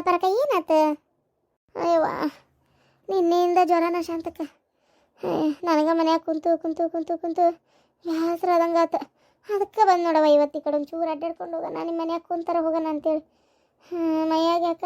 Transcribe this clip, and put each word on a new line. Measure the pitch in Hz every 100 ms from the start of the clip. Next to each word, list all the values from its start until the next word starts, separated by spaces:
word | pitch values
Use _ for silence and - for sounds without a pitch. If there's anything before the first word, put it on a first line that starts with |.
ಪಾರಕ್ಕ, | 359 349 370
ಏನಾತ? | 415 587 381 320 311 302 302 _ _ _ _ _ _ _ -
ಅಯ್ಯವ್ವ, | 339 339 311 - 302 - _ _ _ _ _ _ -
ನಿನ್ನೆಯಿಂದ | 381 339 349 349 349 339
ಜ್ವರನ | 339 339 349
ಶಾಂತಕ್ಕ. | 330 330 330 330 302 _ _ _ _ _ _ - 359
ಏ, | 339 311 285
ನನಗ | 349 311 302
ಮನ್ಯಾಗ | 330 320 320
ಕುಂತು, | 330 320 339 330
ಕುಂತು, | 330 311 330
ಕುಂತು, | 330 320 339
ಕುಂತು | 349 330 349 339 _ _ _ _ 339
ಬೇಸರ | 320 330 339 359
ಆದಂಗ್ | 349 339 339
ಆತ. | 330 330 302 _ _ _ - 415
ಅದಕ್ಕೆ | 403 - 403
ಬಂದ್ | 359
ನೋಡವ್ವ | 339 311 302
ಇವತ್ತು | 294 294 302
ಈ |
ಕಡೆ | 294 294
ಒಂಚೂರು | 285 330 330
ಅಡ್ಡಾಡ್ಕೊಂಡು | 302 330 330 349 330
ಹೋಗೋಣ, | 320 320
ನಿಮ್ | 330 339
ಮನ್ಯಾಗ | 330 339 -
ಕುಂತಾರ | 349 339 339
ಹೋಗೋಣ | 320 320 320
ಅಂತೇಳಿ. | 302 320 311 - _ _ _ _ _ -
ಹ್ಮ್, | 349 330 311 320
ಮೈಯಾಗ | 320 330 339
ಯಾಕ | 339 339